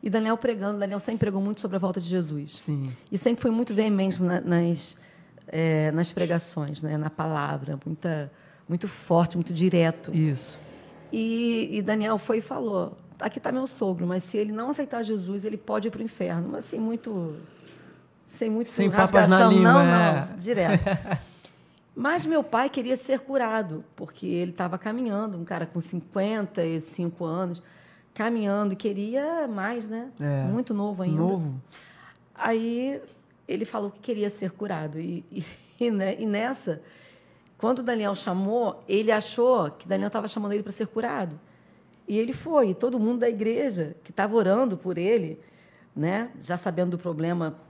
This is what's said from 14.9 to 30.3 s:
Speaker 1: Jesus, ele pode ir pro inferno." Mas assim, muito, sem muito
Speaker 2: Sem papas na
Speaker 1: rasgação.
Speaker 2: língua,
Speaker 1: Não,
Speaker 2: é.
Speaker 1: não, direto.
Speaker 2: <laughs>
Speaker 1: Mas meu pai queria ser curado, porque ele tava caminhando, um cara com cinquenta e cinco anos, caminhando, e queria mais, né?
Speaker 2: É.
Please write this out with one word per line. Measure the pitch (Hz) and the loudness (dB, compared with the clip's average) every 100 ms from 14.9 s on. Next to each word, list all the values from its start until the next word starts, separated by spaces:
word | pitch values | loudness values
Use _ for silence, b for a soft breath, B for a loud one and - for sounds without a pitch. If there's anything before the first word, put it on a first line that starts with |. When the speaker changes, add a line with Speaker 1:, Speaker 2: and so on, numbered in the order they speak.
| 240 | -4
Speaker 1:
Jesus, | 220 214 180 202 | -2 -2 -2 -4
ele | 202 214 | -6 -8
pode | - 214 214 | -4 -2 -2
ir | |
pro | - | -6
inferno." | 220 - 180 170 170 | -10 -4 -2 -2 -4
Mas | - - | -6 -6
assim, | 226 | -4
muito, | 220 226 233 202 165 151 160 b b b b b b _ _ | -2 -4 -4 -6 -6 -8 -16 b b b b b b _ _
sem | - 226 | -6 -2
muito | 220 233 | -2 -2
Speaker 2:
Sem | - 196 | 2 2
papas | 190 190 196 180 | 6 6 8 8
na | 185 | 10
Speaker 1:
rasgação. | 226 | 10
Speaker 2:
língua, | 208 180 | 10 10
Speaker 1:
Não, | 175 | 10
Speaker 2:
é. | 170 175 170 151 135 | 10 8 6 4 -2
Speaker 1:
não, | - | -6
direto. | 185 226 170 170 | -2 2 4 4
Speaker 2:
<laughs> | 196 190 - - b b b b b b _ | 4 -2 -2 -4 b b b b b b _
Speaker 1:
Mas | - 254 349 311 | -4 0 0 2
meu | 320 | 2
pai | 285 226 269 | 2 2 0
queria | 269 240 | -2 -2
ser | 254 269 262 | -2 0 -2
curado, | 269 269 233 220 190 156 - | 0 0 0 0 -2 -6 -12
porque | - 160 - 185 | -14 -14 -8 -4
ele | 175 180 | -2 -2
tava | 170 180 180 | -2 -4 -4
caminhando, | 214 233 247 202 220 180 | -6 -4 -2 -2 -4 -6
um | |
cara | 170 170 | -6 -6
com | 165 175 | -4 -6
cinquenta | 165 180 160 202 196 220 202 - | -6 -8 -6 -2 0 0 -4 -2
e | 165 165 | -2 -2
cinco | 156 - 170 170 | -6 -6 -6 -4
anos, | 165 165 185 175 b b b b b | -4 -2 -4 -6 b b b b b
caminhando, | - 220 233 202 202 208 | -6 -2 0 0 0 0
e | 190 | -2
queria | 220 202 208 254 294 330 285 | -4 -4 -2 -2 -2 -2 -4
mais, | 208 196 240 214 | -4 -4 -6 -6
né? | 226 247 - | -8 -10 -6
Speaker 2:
É. | 147 | -2